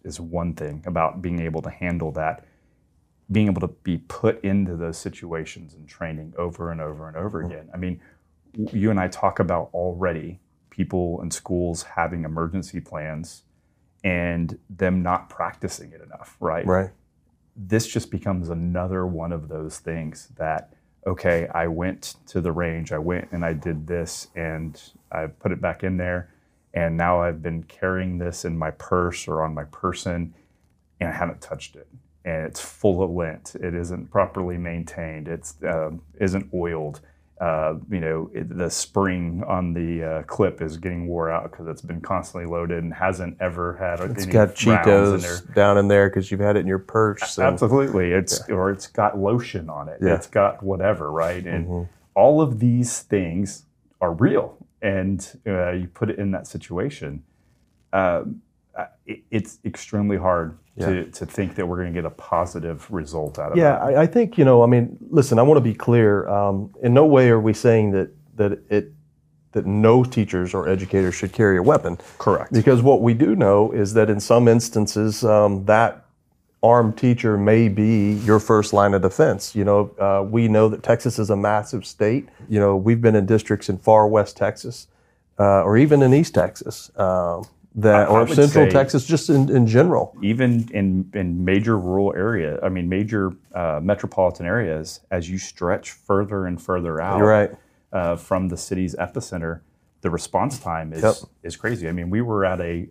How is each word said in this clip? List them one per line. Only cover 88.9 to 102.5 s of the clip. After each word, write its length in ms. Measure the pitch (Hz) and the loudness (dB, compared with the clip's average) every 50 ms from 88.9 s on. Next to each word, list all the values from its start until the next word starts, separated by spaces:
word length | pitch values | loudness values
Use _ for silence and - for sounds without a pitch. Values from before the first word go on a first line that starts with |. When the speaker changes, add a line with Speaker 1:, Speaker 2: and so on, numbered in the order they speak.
| - 135 127 | 0 -2 0
Speaker 2:
just 240 | - 165 - - - | 0 -2 0 2 4
in, 260 | 151 139 135 143 - | 4 4 4 4 4
in 120 | 131 120 | 4 4
general. 500 | 110 110 123 156 180 151 - - - - 85 95 | 6 6 6 6 6 4 0 -2 -4 -6 -4 -2
Speaker 1:
even 460 | 101 113 123 131 123 120 117 113 117 - | 0 0 2 2 2 2 2 0 -2 -2
in, 380 | 104 98 95 92 92 95 - - | 0 0 2 2 0 -2 -2 -4
in 320 | 104 92 87 87 90 90 | -4 -4 -4 -2 -2 0
major 320 | 90 95 101 107 117 113 | 2 2 2 2 2 0
rural 380 | 101 87 90 92 98 98 98 - | 0 0 0 0 0 0 0 0
area, 420 | - 95 113 117 98 80 76 71 - - | -2 -2 -2 -2 -2 -2 -4 -4 -4 -2
I 60 | 92 | -2
mean, 200 | 92 92 85 87 | -2 -2 -2 -2
major, 440 | 92 95 107 107 113 104 95 92 - - _ _ - | -2 -2 -2 -2 -2 -2 -2 -2 -4 -8 _ _ -8
uh, 280 | 90 87 82 76 76 80 | -6 -4 -4 -4 -2 -2
metropolitan 640 | 98 104 - - 101 - - 92 90 82 - 87 | -2 -2 -2 -4 -4 -2 0 0 0 0 -2 -4
areas, 540 | 85 101 120 113 85 78 78 78 80 - - _ - | -4 -2 -2 -2 -2 -4 -6 -8 -10 -14 -18 _ -6
as 180 | 95 90 82 85 | -6 -6 -6 -6
you 100 | 92 95 | -8 -10
stretch 520 | - - - - 90 87 98 - - - | -10 -12 -10 -4 -2 -2 -2 -2 -4 -10
further 560 | - _ _ - 101 98 104 98 104 98 92 | -20 _ _ 0 0 0 0 -2 -4 -4 -4
and 160 | 90 87 85 - | -4 -6 -6 -6
further 380 | - 92 90 85 85 80 78 | -4 -4 -2 -2 -4 -4 -4
out, 180 | 85 95 98 92 | -4 -2 2 4
Speaker 2:
You're 80 | 104 | 6
right. 240 | 107 107 107 104 - - - _ _ _ _ _ _ - | 6 6 6 4 2 -2 -8 _ _ _ _ _ _ -6
Speaker 1:
uh, 220 | 95 87 85 85 | -4 -2 -2 -2
from 320 | 78 - - 98 92 95 90 | -4 -4 -4 -2 -2 -2 -2
the 80 | 85 | -4
city's 380 | 82 - - 98 95 92 87 - | -6 -8 -6 -4 -4 -4 -4 -4
epicenter, 640 | - 90 87 - 120 - - 95 90 82 82 82 82 - _ _ _ _ _ _ _ - | -6 -8 -6 -8 -10 -10 -10 -10 -8 -8 -8 -8 -10 -14 _ _ _ _ _ _ _ -6
the 60 | 92 | -4
response 500 | 82 85 - - - 92 101 147 139 123 | -4 -6 -4 -4 -2 -2 -2 -2 -4 -8
time 320 | - 90 82 80 80 78 80 | -8 -8 -8 -6 -8 -8 -4
is, 100 | 80 92 | 0 2
Speaker 2:
Yep. 120 | 110 104 - - - _ _ - | 2 2 0 -4 -18 _ _ -14
Speaker 1:
is 140 | 85 82 | -14 -12
crazy. 320 | - - 110 120 101 85 80 | -8 -6 -6 -6 -4 -6 -6
I 40 | 87 | -6
mean, 180 | 87 87 87 | -6 -4 -2
we 120 | 95 110 120 | -2 -2 -2
were 220 | 117 110 101 95 | 0 0 0 0
at 160 | 92 | 0